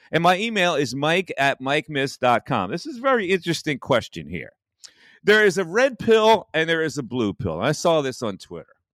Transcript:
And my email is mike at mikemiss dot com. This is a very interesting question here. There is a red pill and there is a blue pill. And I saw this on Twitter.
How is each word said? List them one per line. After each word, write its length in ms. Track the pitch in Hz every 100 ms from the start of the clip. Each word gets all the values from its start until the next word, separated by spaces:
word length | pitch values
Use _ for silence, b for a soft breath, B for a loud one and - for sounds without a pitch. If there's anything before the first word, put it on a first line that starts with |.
| b
And 100 | 156
my 160 | 170 185
email 380 | 233 214 175 147
is 180 | 131
mike 400 | 135 147 175 185 -
at 200 | 139 123
mikemiss 600 | 131 147 147 147 135 -
dot 260 | 123 117 -
com. 240 | 120 92
This 160 | 165 302
is 120 | 240
a 40 |
very 300 | 269 247 180
interesting 480 | 190 170 156 156 135
question 500 | - 123 - 85 73
here. 220 | 85 57 _ _ _ b b b b
There 200 | 165 214
is 140 | 208 170
a 80 | 170
red 320 | 208 269 240
pill 520 | 226 220 220 214 -
and 160 | 156 160
there 140 | 165
is 160 | 160 135
a 40 |
blue 300 | 113 127 104
pill. 220 | - 92 78
And 80 | 123
I 60 |
saw 300 | 151 170 160
this 200 | 135 -
on 160 | 113 95
Twitter. 300 | - 85 - _ _